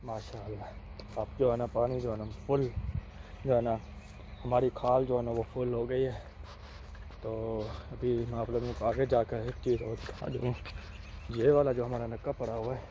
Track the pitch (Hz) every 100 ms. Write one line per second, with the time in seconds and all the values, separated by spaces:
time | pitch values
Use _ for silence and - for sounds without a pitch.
0 | 127 110 104 117 101 104 - - - -
1 | - - - - 131 117 120 113 120 127
2 | 120 110 107 107 - 139 131 - - -
3 | - - - - 135 120 117 113 - -
4 | - - - - 123 123 123 - 123 131
5 | 131 123 120 117 113 127 123 120 120 127
6 | 131 110 - - - - - - - -
7 | - - 110 110 113 110 107 110 - 120
8 | 127 120 117 117 113 120 120 117 113 113
9 | 131 123 113 117 117 - - 117 117 113
10 | - - - 123 123 120 - - - -
11 | - - - 117 123 147 139 123 123 123
12 | 117 113 143 139 120 117 113 127 -